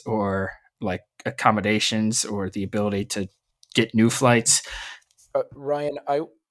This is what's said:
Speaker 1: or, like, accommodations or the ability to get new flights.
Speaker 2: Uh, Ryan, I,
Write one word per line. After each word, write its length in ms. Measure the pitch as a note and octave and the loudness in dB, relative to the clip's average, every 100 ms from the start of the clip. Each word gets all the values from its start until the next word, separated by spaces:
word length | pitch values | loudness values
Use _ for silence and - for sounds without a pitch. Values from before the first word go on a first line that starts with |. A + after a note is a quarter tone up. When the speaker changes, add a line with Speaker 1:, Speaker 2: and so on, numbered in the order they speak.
| - | -2
Speaker 1:
or, 480 | A2 G2 F#2+ F#2+ - _ - | -2 0 -2 -4 -8 _ -8
like, 220 | G2+ F2+ _ _ - | -6 -6 _ _ -8
accommodations 1000 | - A#2+ G#2+ G#2 G#2+ - A2 A2 A2 | 2 2 4 2 2 0 0 0 0
or 280 | A2 G#2 F#2+ | -2 -4 -4
the 120 | G#2 | -6
ability 420 | G2 G#2+ G#2 G2+ G#2 | -4 -2 0 -2 -4
to 220 | G#2 F#2+ _ _ _ _ | -6 -6 _ _ _ _
get 220 | - A2+ A2 | -2 0 4
new 160 | A2+ | 4
flights. 500 | - B2+ A#2+ - - - - - - _ _ _ | 4 4 4 4 0 -2 -14 -14 -16 _ _ _
Speaker 2:
Uh, 80 | C#3 C3 C#3 | -4 -4 -8
Ryan, 420 | C#3 D3 D3 C#3+ - | -4 -2 -2 -6 -2
I, 140 | C#3+ D#3+ _ _ | -2 -2 _ _